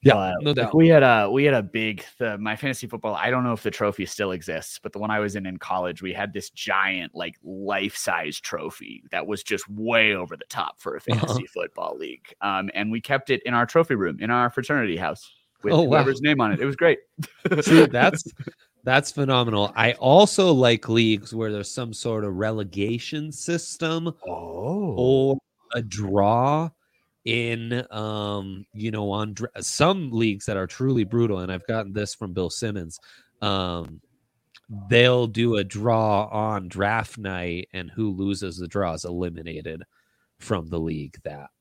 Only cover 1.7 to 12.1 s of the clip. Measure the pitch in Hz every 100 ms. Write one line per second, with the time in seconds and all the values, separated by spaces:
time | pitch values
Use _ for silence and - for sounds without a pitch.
1.7 | 113 110 101 - _ 117 104 107 107 139
2.7 | 127 117 117 110 92 107 127 123 113 107
3.7 | - 104 101 92 - 98 92 82 80 -
4.7 | - - 101 107 107 104 101 95 92 -
5.7 | 92 90 82 92 95 101 98 - - -
6.7 | 95 95 92 85 - 85 - - 95 98
7.7 | 101 101 - - 85 80 82 - 78 78
8.7 | - 50 57 - 92 82 101 - 98 -
9.7 | 104 110 117 110 98 87 82 - - 80
10.7 | - - 65 - 113 - 123 - 90 87
11.7 | - 82 73 78